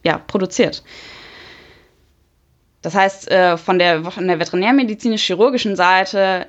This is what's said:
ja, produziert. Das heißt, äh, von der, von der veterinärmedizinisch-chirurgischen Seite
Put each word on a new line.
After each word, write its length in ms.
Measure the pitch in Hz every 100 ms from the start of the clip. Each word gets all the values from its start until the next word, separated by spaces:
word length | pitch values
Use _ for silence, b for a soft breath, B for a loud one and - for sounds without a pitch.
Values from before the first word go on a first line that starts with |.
ja, 140 | 170 147
produziert. 640 | - 202 185 - 214 - B B B B B B B B B B B B _ _ _ _ _ _ _ _
Das 120 | - 190
heißt, 340 | 190 - -
äh, 260 | 190 180 170
von 220 | - 185
der, 240 | 175 160 165
von 220 | 196 185
der 120 | 165
veterinärmedizinisch-chirurgischen 1400 | 165 180 202 277 240 214 240 214 - 180 240 247 220 190
Seite 680 | 180 185 190 202 190 185